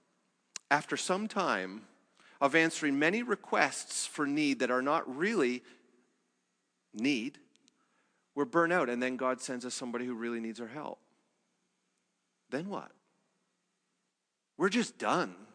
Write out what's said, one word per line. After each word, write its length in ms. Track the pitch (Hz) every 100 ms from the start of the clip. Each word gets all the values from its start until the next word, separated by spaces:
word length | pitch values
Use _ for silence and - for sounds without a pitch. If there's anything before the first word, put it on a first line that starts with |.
| _ _ _ _ _ - -
after 240 | 147 - 143
some 320 | - 190 214
time 580 | 208 165 104 92 104 - _ _ _ - -
of 160 | 139 160
answering 420 | 165 - 151 139
many 260 | 156 214
requests 840 | 240 202 - 208 143 - - - -
for 180 | - 143
need 340 | 143 147 127
that 120 | 123
are 100 | 127
not 220 | 135 156 -
really 500 | 127 196 220 127 123 - - _ _ _ _ _ _ _ _ _ _ _
need, 460 | 107 127 127 123 - _ _ _ _ _ _ _ _ _ 143
we're 100 | 135
burnt 260 | 165 165
out, 180 | 180 127
and 140 | 120
then 140 | 127 127
God 240 | 131 127
sends 240 | - 127 123
us 80 |
somebody 320 | - 123 120 123
who 80 |
really 260 | 117 117 117
needs 220 | 113 110
our 60 | 113
help. 320 | 147 - - _ _ _ _ _ _ _ _ _ _ _ _ _ _ -
Then 200 | 135 185
what? 220 | 156 - _ _ _ _ _ _ _ _ _ _ _ _ _ _ _ _ -
We're 120 | 185
just 280 | 226 214 -
done. 380 | 104 160 110 90 107